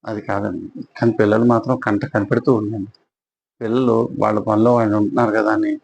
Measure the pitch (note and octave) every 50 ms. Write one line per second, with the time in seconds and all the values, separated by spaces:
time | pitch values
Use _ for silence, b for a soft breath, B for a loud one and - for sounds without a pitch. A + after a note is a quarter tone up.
0 | _ - A2+ G#2+ G2+ - G2+ G2 G2+ G#2 F2+ - - G2+ _ - - _ _ -
1 | - A#2 A2 - A2 G#2 G#2+ A2 A2+ A#2+ A#2+ A2+ - - A2+ - - - G#2+ G2+
2 | G2+ - - - G#2 - B2+ A2+ A2+ - C3 A2 G#2+ G#2 A2+ G#2+ F#2+ G2+ - _
3 | _ _ _ _ _ _ _ _ _ _ _ _ A#2+ A2 A2+ B2+ C3 B2 A2+ A2+
4 | A#2 - - - - G#2+ G#2+ G#2 G2+ - G#2+ G#2+ A2 A#2+ B2 A#2+ A2+ G#2+ G#2 G#2+
5 | G#2 G2 - - A#2+ A2+ G#2 A2 G#2+ G#2+ A2 G#2+ G#2+ G#2 G#2 G2+